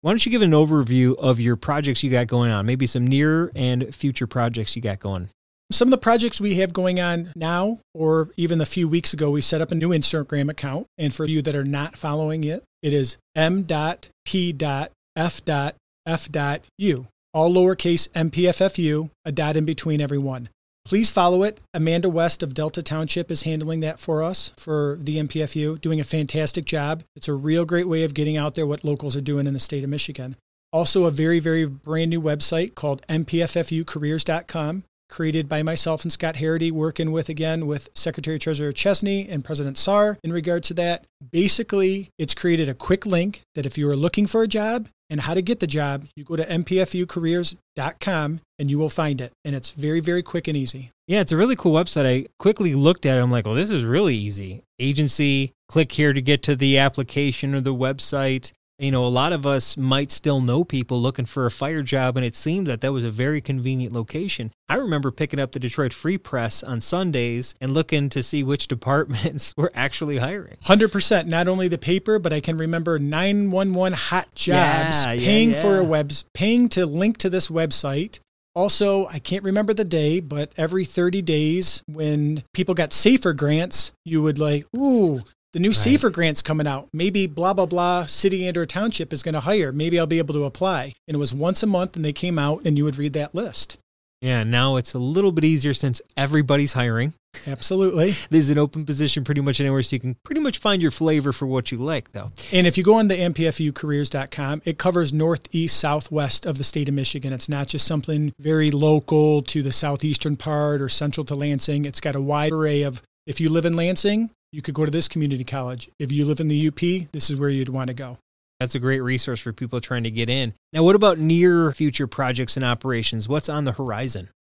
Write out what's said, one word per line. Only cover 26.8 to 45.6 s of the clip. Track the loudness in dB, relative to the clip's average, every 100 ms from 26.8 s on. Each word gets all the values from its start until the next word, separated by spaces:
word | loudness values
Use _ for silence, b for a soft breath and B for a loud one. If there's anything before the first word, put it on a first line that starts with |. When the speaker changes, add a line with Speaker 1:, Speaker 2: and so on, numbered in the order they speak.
| -2 -6 -10 -10
Speaker 2:
It's | -6
a |
real | -2 0 0
great | 2 0 0
way | 0
of | 0
getting | 0 -2 0
out | -2
there | -2 -4
what | -2
locals | -2 -4 -4 -6
are |
doing | -2 -2 -2
in |
the | -2
state | -4 -4
of | -4
Michigan. | -4 -6 -8 -12 -14 _ _ _
Also, | 0 2 4 2
a |
very, | 2 2 2
very | 2 0
brand | 0 -6 -6 -2 0
new | 0
website | -2 0 0 0 -2
called | -4 -4 -4 -4
M | -4
P | -2 -2
F | 0 -2
F | -2
U | -4
careers | -6 -4 -4 -2
dot | -2 -4 -4
com, | -6 -4 -6 -10 _ _
created | -4 -2 0 -2
by | -2
myself | -2 -2 -2 -2
and | -4
Scott | -4 -4 -2
Harity, | -2 0 0
working | -2 -4 -2 -2
with, | -2 -4
again, | -4 -4 -2 -4
with | -6 -6
Secretary | -6 -4 -4 -6 -4
Treasurer | -4 -2 -4
Chesney | 0 0 2 0 -2 -4
and | -8
President | -6 -6 -4 -2
Sarr | 2 4 4 0
in | -4
regard | -4 0 0
to | 0
that. | -2 -2 -2 _ _ -4
Basically, | 2 4 2 2 2 2 0 -8 _
it's | -4
created | -2 2 2 0
a |
quick | -4 0 0 2
link | 0 0 -6 _
that | -8
if | -6 -2
you | 0
are | 2
looking | 0 2 2
for | 2
a | 0
job | 0 -2 -4 -6 _ _
and | -6
how | -2
to | -2
get | 0 -2